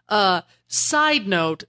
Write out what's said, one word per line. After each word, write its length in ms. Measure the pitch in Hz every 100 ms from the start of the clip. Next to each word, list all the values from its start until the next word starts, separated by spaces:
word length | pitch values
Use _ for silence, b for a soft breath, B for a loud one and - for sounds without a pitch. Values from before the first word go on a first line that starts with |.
| -
Uh, 320 | 208 185 175 b b _
side 600 | - - 302 302 294 196
note, 360 | 175 160 156